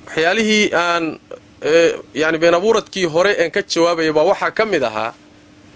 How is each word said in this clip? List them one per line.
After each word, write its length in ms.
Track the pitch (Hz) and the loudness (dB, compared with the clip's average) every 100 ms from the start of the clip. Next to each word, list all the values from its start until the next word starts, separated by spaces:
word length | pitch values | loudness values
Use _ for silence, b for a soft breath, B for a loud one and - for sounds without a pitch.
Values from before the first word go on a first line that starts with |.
| - | -10
waxyaalihii 640 | - 160 214 214 214 202 | -2 0 0 2 2 2
aan, 460 | 160 170 170 160 - - - - - | 0 0 -2 -4 -8 -16 -20 -20 -8
ee, 340 | 143 165 165 - - | 0 4 2 0 -8
yacni 240 | - 156 165 | -4 -2 2
been 160 | 170 | 2
abuuradkii 520 | 170 208 220 - 190 175 | 2 2 0 -2 -4 -2
hore 260 | 156 196 208 | 0 0 0
aan 100 | 170 | -2
ka 100 | 208 | -4
jawaabayay 500 | - 170 170 170 160 | -4 0 0 0 0
baa 120 | 151 | 2
waxaa 280 | 165 196 175 | 2 0 -2
ka 140 | - 220 | -2 -2
mid 180 | 175 | -2
ahaa, 300 | 120 107 113 - - - - - - | -2 -4 -8 -10 -20 -20 -20 -20 -20